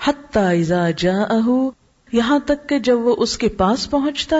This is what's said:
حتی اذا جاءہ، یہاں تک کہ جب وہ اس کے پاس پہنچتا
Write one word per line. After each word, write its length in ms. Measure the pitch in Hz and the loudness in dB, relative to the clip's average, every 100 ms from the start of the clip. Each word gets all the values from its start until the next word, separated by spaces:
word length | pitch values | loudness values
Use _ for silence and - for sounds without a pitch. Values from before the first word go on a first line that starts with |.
حتی 360 | - 285 - 220 | -4 -4 -4 0
اذا 500 | 190 175 165 180 170 | 2 2 2 0 0
جاءہ، 600 | 151 175 190 208 226 226 254 262 - _ _ _ | 0 0 0 0 0 0 0 -2 -6 _ _ _
یہاں 280 | 233 233 285 - | -2 2 0 0
تک 240 | 294 - | -2 -2
کہ 100 | 285 | -2
جب 200 | 220 240 | 2 2
وہ 160 | 233 233 | 2 0
اس 180 | 233 - | -2 -2
کے 120 | 226 | -4
پاس 400 | - 190 254 - | 0 0 0 -2
پہنچتا 480 | 285 285 285 - | -2 -2 -4 -2